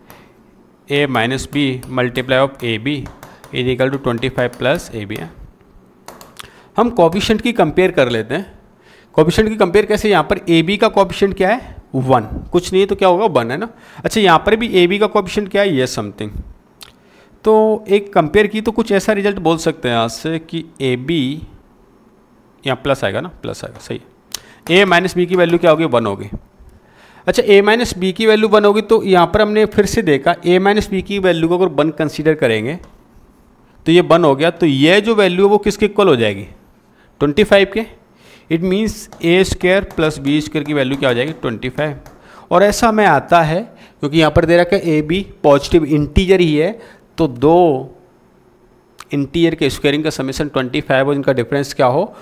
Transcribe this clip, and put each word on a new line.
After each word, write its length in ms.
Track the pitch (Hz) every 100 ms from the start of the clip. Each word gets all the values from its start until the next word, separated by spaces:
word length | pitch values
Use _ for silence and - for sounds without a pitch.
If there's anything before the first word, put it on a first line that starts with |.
| _ - _ _ _ _ _ _ -
a 180 | 143 143
minus 380 | 123 113 135 -
b 180 | 143 143 127 127
multiply 480 | 127 123 131 127 131
of 240 | 139 -
a 120 | 120 110
b 160 | 123 147 - - - - -
is 200 | 131 127
equal 180 | 123 131
to 100 | 139
ट्वेंटी 260 | 135 117 127
फ़ाइव 220 | 123 120 -
प्लस 320 | 123 170 -
a 140 | 117 104
b 120 | 107
है। 120 | 117 - - _ _ - _ _ - - - - - - _ -
हम 140 | 233
कोएफिशिएंट 500 | - 165 190 - 214
की 100 | 240
कंपेयर 380 | 233 165 160 -
कर 180 | - 123
लेते 240 | 113 110
हैं। 180 | 151 190 - _ _ _ _ _
कोएफिशिएंट 340 | - 156 196 220
की 60 | 220
कंपेयर 300 | 185 196 208
कैसे? 240 | 208 214
यहाँ 120 | 185
पर 140 | 151 196
a 220 | - 165
b 140 | 160 202
का 100 | 220
कोएफिशिएंट 460 | 202 190 - 196 185
क्या 120 | 185
है? 280 | 254 - - -
वन। 340 | 135 127 127 107 - -
कुछ 200 | 175 175
नहीं 100 | 185
है 40 | 202
तो 80 | 202
क्या 120 | 190
होगा? 160 | 175 220
वन 240 | 139 113
है 60 | 139
ना। 120 | 226 - - -
अच्छा, 160 | - 220
यहाँ 180 | 190 160 202
पर 100 | 220
भी 120 | 240 190
a 120 | 175
b 80 | 202
का 60 | 208
कोएफिशिएंट 420 | 208 185 - 202
क्या 120 | 202
है? 120 | 202
ये 120 | 139 127
something। 500 | - 104 95 107 - - - _ _ - _ _ _ _ _
तो 400 | 214 220 220 214 214
एक 240 | 202 202
कंपेयर 340 | 190 151 208 208
की 140 | 220
तो 120 | 226
कुछ 180 | 226 220
ऐसा 200 | 196 202
रिजल्ट 260 | 202 202 196
बोल 180 | 160 165
सकते 300 | - - 127
हैं 60 |
यहाँ 140 | 117 117
से 300 | - 160 165
कि 240 | 160 165 160 -
a 160 | 135 123 135
b, 100 | 165 127 151 - - _ _ _ _ _ _ _ _ _ _
यहाँ 120 | 139 123
प्लस 280 | 139 135
आएगा 160 | 101 101
ना, 80 | 170 -
प्लस 220 | 113 107
आएगा, 140 | - -
सही 220 | - 113 - _ _ - - - -
है। 80 | 175
a 120 | 196
माइनस 260 | 170 180 170
b 100 | 175
की 100 | 180
वैल्यू 220 | 170 170
क्या 120 | 170
होगी? 140 | 156 160
वन 200 | 120 110
होगी। 220 | 101 101 - - _ - - _ _ - - -
अच्छा, 160 | 185
a 200 | 226 202
माइनस 300 | 202 226 240 175
b 140 | 185
की 140 | 180 220
वैल्यू 220 | 214 214
वन 160 | 208
होगी 160 | 208 208
तो 200 | 214 226
यहाँ 220 | 196 180 170
पर 160 | 214
हमने 220 | 208 208 214
फिर 200 | 214 196
से 160 | -
देखा 320 | 180 139 170 170
a 220 | 165 180
माइनस 300 | 196 208 202
b 120 | 190
की 160 | 180 202
वैल्यू 300 | 185 165 165
को 100 | 175
अगर 140 | 185
वन 160 | 143 156 156
कंसीडर 360 | 156 - 156
करेंगे 440 | 156 127 110 113 175 - _ _ _ _ _ _ _ _ _ -
तो 60 |
ये 80 | 175
वन 220 | 151 165
हो 100 | 165 135
गया, 140 | 165
तो 160 | - 165
ये 340 | 135 151 196
जो 140 | 214
वैल्यू 300 | 214 190 175 202
है 40 |
वो 80 | 208
किसके 280 | 208 - 208
इक्वल 220 | 208 196
हो 80 | 127
जाएगी? 300 | 107 98 101 - _ _ _ _ _ -
ट्वेंटी 240 | 147 143
फ़ाइव 260 | 202 202 190
के। 140 | 220 226 - _ _ - - -
It 120 | 165
means 600 | 185 190 220 - - -
ए 180 | 165 180
स्क्वायर 400 | 185 - 180 190 190 -
प्लस 220 | 156 147
बी 220 | 139 151
स्क्वायर 240 | 147 156 143
की 80 |
वैल्यू 240 | 147 127 139
क्या 100 | 135
हो 60 |
जाएगी? 180 | 120 139
ट्वेंटी 340 | 160 131 107 123
फ़ाइव। 280 | 135 151 135 - - - - -
और 120 | 175
ऐसा 260 | 202 202 233
हमें 160 | 214 202
आता 340 | 143 - 170
है 180 | 156 165 233 - - -
क्योंकि 180 | 147 160
यहाँ 120 | 156
पर 140 | 165
दे 120 | 165 170
रखा 200 | 175 196
है 60 | 170
a 160 | 151 151
b 140 | 185 196 -
पॉजिटिव 420 | 151 143 - 175 143
इंटीजर 540 | 151 143 170 185 190
ही 140 | 170 147
है, 220 | 175 226 - - _ -
तो 80 | 160
दो 600 | 120 143 170 175 131 139 - _ _ _ _ _ _ _ _ _ _ -
इंटीजर 420 | 143 139 170 165
के 160 | 160 139
स्क्वायरिंग 340 | - 143 143
का 60 | 156
समेशन 360 | - 135 131 147
ट्वेंटी 320 | 135 127 139
फ़ाइव 260 | - 131 135
हो, 60 |
इनका 200 | 143 135
डिफरेंस 400 | 127 113 143 139
क्या 120 | - 127
हो? 280 | 135 220 -